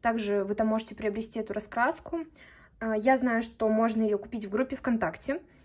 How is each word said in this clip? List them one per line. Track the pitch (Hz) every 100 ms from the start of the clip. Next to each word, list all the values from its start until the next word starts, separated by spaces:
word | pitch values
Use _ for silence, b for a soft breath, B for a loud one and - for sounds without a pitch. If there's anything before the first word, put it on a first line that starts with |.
Также | 233 226 202 202
вы | 196
там | 208 220
можете | 220 -
приобрести | - 214 208 226 233
эту | 214
раскраску. | 214 - 233 254 - - 330 320 B B B B -
А, | 220 214
я | 233 262
знаю, | 247 226
что | 233 - 220
можно | 220 226 220
её | 214 202
купить | - 233
в | 202
группе | 214 262 262
ВКонтакте. | 262 226 170 - - 302 - b